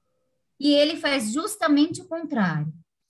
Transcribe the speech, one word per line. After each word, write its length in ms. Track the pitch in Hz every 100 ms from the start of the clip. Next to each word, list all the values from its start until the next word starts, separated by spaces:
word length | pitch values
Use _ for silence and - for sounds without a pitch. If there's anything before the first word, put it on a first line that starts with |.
| _ _ _ _ _ _
E 140 | 285
ele 240 | 285 294 330
faz 360 | 302 277 214
justamente 680 | 247 392 - 320 285 311 349
o 80 | -
contrário. 640 | 330 320 277 185 156 151 - _ _